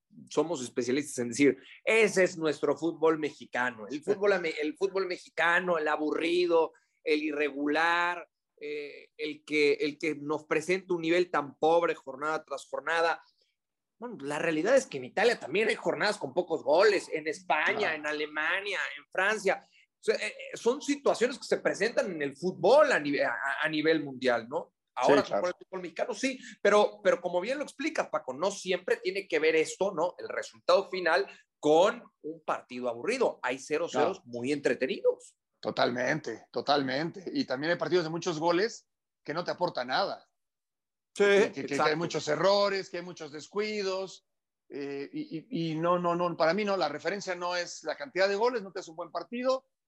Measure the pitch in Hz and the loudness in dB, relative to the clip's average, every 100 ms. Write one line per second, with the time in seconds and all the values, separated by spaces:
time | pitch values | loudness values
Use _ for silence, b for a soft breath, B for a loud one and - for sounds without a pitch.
0 | _ - - - 160 156 123 127 120 135 | _ -20 -4 -2 0 -2 -6 -4 -2 -2
1 | 147 - 120 113 143 B B B - 220 | -2 -6 -4 4 4 B B B 0 4
2 | 208 160 180 180 160 143 147 143 165 156 | 4 4 2 2 -2 0 0 0 -2 2
3 | 160 160 147 - 120 127 123 113 104 147 | 2 2 -2 -8 -6 -2 -2 -4 -8 -6
4 | 160 202 208 190 165 156 151 147 190 185 | -2 0 2 2 0 -4 -4 -2 -2 -2
5 | 185 180 - - 160 175 185 165 151 151 | -4 -6 -8 0 2 2 2 0 0 0
6 | 151 147 165 175 175 165 156 b b b | 0 0 0 2 4 4 2 b b b
7 | - 151 156 143 147 135 147 151 165 170 | -2 0 0 0 -2 0 0 2 2 2
8 | 175 175 156 _ _ - 147 147 143 139 | 0 -4 -10 _ _ -14 -10 -10 -10 -16
9 | - - 151 147 - 151 147 143 151 143 | -20 -10 -8 -8 -2 2 4 2 -2 -4
10 | 160 143 143 151 - 156 156 190 190 175 | -6 -4 -4 -6 -2 -2 0 -2 -2 -2
11 | 165 175 180 151 143 - 156 170 170 156 | 2 2 2 -2 -4 0 2 4 4 0
12 | - 131 151 156 - 139 - 135 143 165 | -8 -6 -4 -4 -6 -12 -10 -8 -2 2
13 | 165 156 b b b _ _ _ _ _ | 2 0 b b b _ _ _ _ _
14 | 240 180 139 151 170 156 185 269 - 139 | -14 -10 -6 -4 -2 0 4 2 2 -6
15 | 123 - 220 226 - 190 220 226 175 143 | -6 0 0 0 -2 -2 0 0 -2 0
16 | 196 202 143 127 175 156 120 151 214 180 | 0 -2 -4 -4 -2 -2 4 6 6 4
17 | - 156 156 143 - 156 165 214 190 156 | 0 -6 -4 -4 0 2 2 0 -2 -2
18 | 151 151 151 151 156 185 202 175 139 143 | -4 -4 -4 -2 -2 -2 -2 -4 -6 -8
19 | 143 - 196 214 180 151 b b _ _ | -8 0 0 2 0 -2 b b _ _
20 | - - 107 - - - 226 277 - 285 | -2 -2 -4 -8 -14 -4 -2 0 -2 0
21 | 226 165 240 262 - - 202 202 214 247 | 0 2 0 -2 -2 -2 0 -2 -2 0
22 | 233 160 143 127 180 151 170 277 294 185 | -2 -4 -6 -4 -6 0 6 8 6 4
23 | 147 139 135 117 139 135 156 156 156 160 | 0 0 0 -2 -4 -2 -2 0 2 2
24 | 143 127 127 120 113 156 - _ _ - | -2 -2 0 0 -2 -8 -8 _ _ 0
25 | 131 143 - - 180 - - 185 175 - | 4 4 4 0 -2 -4 -10 -10 -8 -6
26 | 254 208 262 254 B B 208 208 208 - | -6 -4 -4 -4 B B 4 6 4 2
27 | 190 180 180 175 202 277 277 - 294 311 | 2 2 0 -2 -2 -4 -8 -6 -4 -4
28 | - 151 - 127 190 196 185 180 - 233 | -4 -6 -6 -4 -4 -2 -4 -2 0 -2
29 | 180 190 196 160 156 160 151 - 190 156 | -2 -6 -2 2 4 4 2 0 -2 0
30 | 175 - 113 117 107 117 - 185 190 185 | -4 -4 -8 -8 -8 -4 2 2 2 -2
31 | 170 175 196 B _ _ 147 160 202 240 | 2 2 0 B _ _ 4 6 6 2
32 | - _ 151 165 - 131 - 123 123 117 | -10 _ -14 -10 -6 -6 -8 -6 -4 -4
33 | 147 254 196 - 127 135 - 151 165 127 | -4 0 0 0 -4 -4 -4 -4 0 0
34 | 120 - 123 120 123 147 143 123 135 208 | 0 0 -8 -6 -2 0 0 2 0 0
35 | 494 - - _ _ _ 107 - 127 123 | 0 0 -4 _ _ _ -4 0 2 2
36 | 127 151 - 110 - 123 117 147 135 131 | -2 -2 -4 -10 -8 -4 2 2 2 -2
37 | 165 196 175 143 123 131 156 175 156 180 | -4 -6 -6 -4 -4 -2 -2 -2 0 0
38 | 160 165 185 156 165 170 226 - _ _ | 0 -4 -4 -2 0 2 0 -4 _ _
39 | _ _ - 156 170 147 170 - 123 143 | _ _ -8 -6 -6 -2 -4 -4 -2 -2
40 | 190 113 _ _ _ _ _ _ _ _ | -2 -4 _ _ _ _ _ _ _ _
41 | _ - 202 202 233 196 - 139 156 156 | _ 2 4 6 4 0 -4 0 2 0
42 | 170 156 147 151 185 202 202 196 185 175 | -2 -4 -2 2 4 4 2 -2 -6 -10
43 | 180 170 151 151 - 196 214 214 190 190 | -12 -12 -14 -14 -8 -4 -4 -2 -4 -4
44 | 185 - _ _ _ _ _ 135 139 139 | -6 -12 _ _ _ _ _ -10 -8 -8
45 | 143 151 151 160 - 170 165 156 170 180 | -8 -10 -10 -10 -8 -4 -2 0 0 0
46 | 175 170 175 160 160 190 208 190 156 147 | 0 0 -2 2 2 2 0 0 -2 -4
47 | 160 202 180 175 175 180 175 - 156 143 | -6 -6 -6 -6 -4 -4 -6 -8 -8 -8
48 | 143 175 190 196 240 254 190 185 170 160 | -6 0 2 2 0 0 -6 -12 -12 -12
49 | 170 175 170 240 254 262 - _ | -10 -10 -8 -4 -2 -2 -4 _